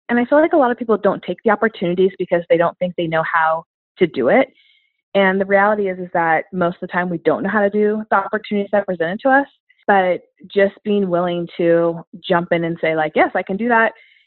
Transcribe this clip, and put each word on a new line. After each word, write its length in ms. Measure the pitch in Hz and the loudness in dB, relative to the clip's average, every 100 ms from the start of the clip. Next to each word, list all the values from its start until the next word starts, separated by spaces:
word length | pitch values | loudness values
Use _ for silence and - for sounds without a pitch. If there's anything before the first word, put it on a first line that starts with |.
| - | -4
And 100 | 240 | -2
I 60 | 240 | 2
feel 140 | 294 | 2
like 120 | 320 | 4
a 40 | 339 | 2
lot 120 | 247 | 2
of 60 | 240 | 0
people 180 | 226 202 | -2 0
don't 240 | 202 180 | 0 -2
take 160 | - 180 | -6 -4
the 60 | 226 | -2
opportunities 600 | 208 226 - 175 180 190 185 | 0 -2 -2 -4 2 0 0
because 240 | 185 170 170 | -2 -2 2
they 80 | 165 | 2
don't 200 | 170 - | 2 -2
think 160 | 180 180 | -6 -4
they 100 | 165 | -2
know 180 | 160 160 | -2 -2
how 320 | 170 160 160 - _ _ - | 0 0 -2 -6 _ _ -2
to 80 | 175 | 0
do 220 | 139 123 | 0 2
it. 200 | 214 - _ _ _ _ _ _ | 2 2 _ _ _ _ _ _
And 260 | 196 190 190 | 0 2 0
the 40 | 196 | 2
reality 420 | 196 202 214 196 | 2 2 0 -4
is, 100 | 185 | -6
is 100 | 180 | -6
that 300 | 180 165 160 - | -2 0 0 -2
most 240 | 185 170 180 | -4 -4 -4
of 40 | |
the 40 | 185 | -6
time 200 | 185 180 | -4 -4
we 80 | 165 | -2
don't 240 | - 143 | 0 0
know 80 | 196 | -2
how 100 | 208 | 0
to 100 | 202 | 0
do 320 | 208 208 214 214 | 0 0 -2 -2
the 60 | 208 | -2
opportunities 540 | 196 220 - 208 202 | -2 -6 -4 -6 -2
that 100 | 208 | -2
are 40 | 202 | -2
presented 340 | 175 165 202 | -4 -4 -2
to 80 | 269 | 2
us, 160 | 269 277 _ _ _ - | 2 0 _ _ _ 0
but 360 | 202 185 165 - _ 180 | 2 2 -2 -6 _ -6
just 220 | 202 196 - | 0 0 -2
being 240 | 214 208 190 | -2 -2 0
willing 360 | 175 180 175 170 - | 0 -2 -4 -6 -2
to 420 | 170 170 170 170 - 175 - | 2 2 2 -4 -12 -18 -2
jump 220 | 175 175 | -2 0
in 120 | 170 | -2
and 140 | 165 170 | -2 -2
say, 160 | 160 160 | -2 -2
like, 160 | 156 | -2
"Yes, 160 | 240 339 | 0 0
I 80 | 190 | -2
can 140 | 185 196 | -6 -4
do 100 | 233 | 0
that," 240 | 226 226 - _ _ | 0 0 -4 _ _